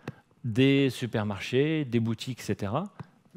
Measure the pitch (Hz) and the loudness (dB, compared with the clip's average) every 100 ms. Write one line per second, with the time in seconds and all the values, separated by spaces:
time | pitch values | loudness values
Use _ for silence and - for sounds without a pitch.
0 | - - _ _ 127 110 135 139 139 123 | -16 -16 _ _ -2 4 6 6 4 0
1 | 113 113 104 98 - 123 151 156 139 117 | -4 -2 -2 -4 0 2 2 0 0 0
2 | 113 113 - 123 - 101 98 131 202 - | 2 -2 -6 -8 -6 -4 -2 -4 -6 -10
3 | - _ _ | -18 _ _